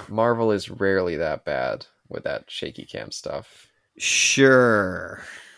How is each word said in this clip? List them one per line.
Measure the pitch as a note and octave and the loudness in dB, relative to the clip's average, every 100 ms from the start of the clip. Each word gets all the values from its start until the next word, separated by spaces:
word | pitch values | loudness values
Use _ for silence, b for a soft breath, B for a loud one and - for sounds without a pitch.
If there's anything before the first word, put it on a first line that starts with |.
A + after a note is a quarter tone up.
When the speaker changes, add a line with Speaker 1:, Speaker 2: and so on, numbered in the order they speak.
| G#2+ | -6
Speaker 1:
Marvel | G#2+ A#2 A#2 A2+ | 0 2 2 2
is | G#2 - | 0 -2
rarely | F2+ G2 F#2+ F2+ D#2 | -2 0 2 0 -2
that | D#2+ D2+ - | -2 -4 -4
bad | C#2 B1+ G#1 - _ - | -4 -4 -6 -10 _ -16
with | - | -10
that | - C2+ - | -6 -8 -10
shaky | - - - - | -12 -10 -12 -14
cam | - G#1+ | -14 -12
stuff. | - - C#2+ - - - _ _ - | -12 -10 -10 -12 -20 -20 _ _ -6
Speaker 2:
Sure. | - - - - C3+ B2+ B2 G#2+ F#2+ F2 F2 - B B B | -2 2 2 6 8 8 6 4 0 -4 -10 -14 B B B